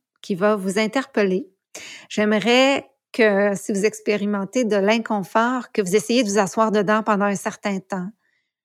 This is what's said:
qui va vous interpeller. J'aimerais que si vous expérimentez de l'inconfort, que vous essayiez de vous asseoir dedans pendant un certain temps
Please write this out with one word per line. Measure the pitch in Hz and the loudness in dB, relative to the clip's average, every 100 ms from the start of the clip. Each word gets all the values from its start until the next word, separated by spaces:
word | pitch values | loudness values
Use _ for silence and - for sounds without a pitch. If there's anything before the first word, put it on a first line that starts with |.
| _ _ | _ _
qui | - | -8
va | 185 208 214 | 0 0 0
vous | 190 190 | -2 -2
interpeller. | 214 269 262 - 202 185 294 _ _ - - - - | -2 -2 -2 0 0 0 -4 _ _ -18 -18 -20 -8
J'aimerais | - 214 214 196 247 269 277 - _ _ | -2 0 2 2 4 4 0 -4 _ _
que | - 220 196 202 | 2 2 4 2
si | 190 - | 0 -4
vous | 196 | 0
expérimentez | 208 - - 208 202 202 196 254 | 0 -2 -4 -2 -2 -4 -4 -2
de | 226 | 0
l'inconfort, | 202 196 233 220 214 175 226 233 254 233 | 2 2 0 0 -4 -2 0 0 -2 -4
que | - | -4
vous | 185 | 0
essayiez | 208 - 240 | 0 2 0
de | 208 | 2
vous | 202 | 0
asseoir | 190 - 220 | 0 0 0
dedans | 208 190 214 | 2 2 0
pendant | 220 202 202 | 2 0 0
un | 196 | -2
certain | 214 - 208 196 | -6 -6 -6 -6
temps | - 190 180 - _ _ _ _ | -6 -8 -8 -14 _ _ _ _